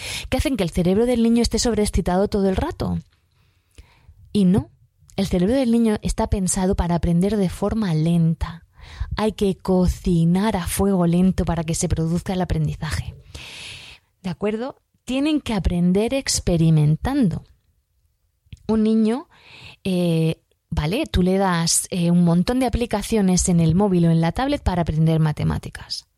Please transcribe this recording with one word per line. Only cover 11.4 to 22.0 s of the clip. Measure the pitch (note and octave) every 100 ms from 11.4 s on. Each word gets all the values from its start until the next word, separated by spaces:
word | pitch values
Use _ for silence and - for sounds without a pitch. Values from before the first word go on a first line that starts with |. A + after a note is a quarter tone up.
| F3
para | E3+
que | E3 E3
se | E3+
produzca | - D#3+ E3+ -
el | F#3
aprendizaje. | F3+ D#3+ D3+ D3 D#3 - - - - - - - - - - - _ _
¿De | F#3
acuerdo? | E3 G#3 G#3+ B3+ - _ _ -
Tienen | C4 D4 D4+
que | -
aprender | G#3+ - F3 F3 F#3 A3+
experimentando. | C4+ C4+ - - E3+ E3 D#3 D3+ D#3 - C#4+ G#3+ D#3+ - _ _ _ _ _ _ _ _ _ _ - -
Un | A3
niño, | G#3+ A3 G#3+ A#3+ E4 _ - - - -
eh, | G3 F3+ F3 E3 D#3+ - _ _ _
vale, | E3+ D3+ A3 D#4+
tú | -
le | F3+ F#3+
das, | G3 E3+ E3 - -
eh, | F#3